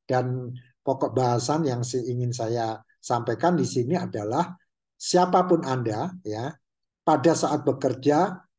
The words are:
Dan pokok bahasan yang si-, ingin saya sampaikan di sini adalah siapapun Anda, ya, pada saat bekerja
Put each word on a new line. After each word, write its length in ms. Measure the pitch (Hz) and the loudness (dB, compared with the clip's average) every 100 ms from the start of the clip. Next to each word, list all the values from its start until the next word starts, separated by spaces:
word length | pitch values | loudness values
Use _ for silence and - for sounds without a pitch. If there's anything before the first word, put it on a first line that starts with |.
Dan 480 | - 127 127 127 123 127 - _ | -2 0 0 -4 -8 -14 -18 _
pokok 320 | - 131 139 | -4 0 0
bahasan 480 | 120 123 120 131 156 151 | 2 2 2 0 0 0
yang 160 | 120 120 | -2 -2
si-, 160 | 127 | -4
ingin 320 | 120 123 120 | -4 -2 -4
saya 480 | 120 113 117 113 113 _ _ | -2 -2 -2 -4 -6 _ _
sampaikan 560 | - 120 117 113 170 | -2 -2 0 0 2
di 80 | 170 | 2
sini 320 | 123 131 120 | 0 -2 0
adalah 560 | 180 92 110 104 139 180 185 _ _ _ - | -2 -2 -6 -2 -2 -2 -8 _ _ _ -12
siapapun 640 | - 180 185 185 185 165 | 0 2 4 4 4 2
Anda, 480 | 135 127 113 107 175 - 107 | 2 -2 -2 -2 -6 -8 -10
ya, 240 | 107 135 - _ _ _ _ - | -8 -8 -10 _ _ _ _ 0
pada 320 | 147 165 147 | 4 4 2
saat 240 | 147 147 | 2 0
bekerja 800 | 139 131 135 123 143 151 196 185 _ | 0 0 -2 0 2 2 2 -2 _